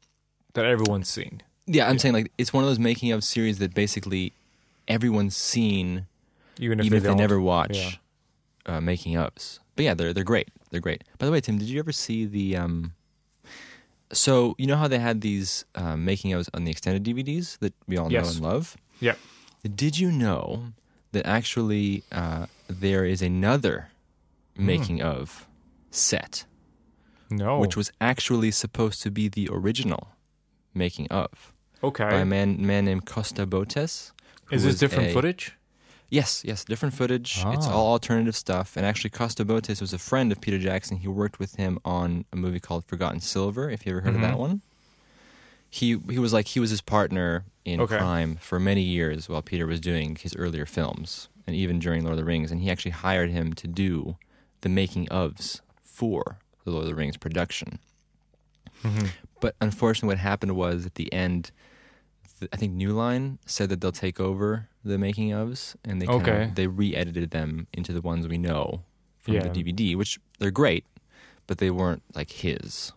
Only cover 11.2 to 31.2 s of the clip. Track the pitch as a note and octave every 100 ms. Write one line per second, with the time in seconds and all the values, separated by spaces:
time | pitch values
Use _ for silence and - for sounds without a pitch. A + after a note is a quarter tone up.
11.2 | C#3 D#3+ - G#2+ G#2+ C3+ D#3 - - A2+
12.2 | G#2+ G2+ F#2+ F2+ F2 E2+ E2+ - _ _
13.2 | _ _ - - - - _ _ - -
14.2 | - B2+ A#2+ - C3+ D3 D3+ B2+ A#2+ A2
15.2 | G#2+ G2+ F#2+ - - - E2+ D#2+ F2 G2
16.2 | F#2+ F2+ F2 - E2+ D2+ F#2 G2 G#2+ A#2+
17.2 | C3+ D#3+ E3+ - G2+ - - F2+ E2 E2
18.2 | E2+ E2 D#2+ A#2+ E3+ - _ - A#2+ -
19.2 | - - - _ G#2 G2+ D3 D3+ F#3 D#3
20.2 | A2+ E2 - A2+ A#2+ A2 _ _ _ G2+
21.2 | - A2 - A#2+ A2 G#2 G2+ G2 - -
22.2 | E2+ D#2+ E2 _ - F#2 G2 F#2+ F#2 F#2
23.2 | F2+ F#2 G2 C#3 G#2 G1+ - _ _ _
24.2 | _ _ _ - G2 F2+ G#2+ E2 D#2+ C2
25.2 | - - - - _ _ _ - - -
26.2 | - - - _ _ _ _ _ _ _
27.2 | - G#2 G2+ C#3+ G#2 G2+ G2+ - A#2 C3
28.2 | - A#2+ A2 G#2 G#2+ - A2 - G#2 G2+
29.2 | G#2+ G2 G2 F#2 G2 A2+ A#2 - - _
30.2 | _ _ _ _ _ F2+ F2+ - D2 G2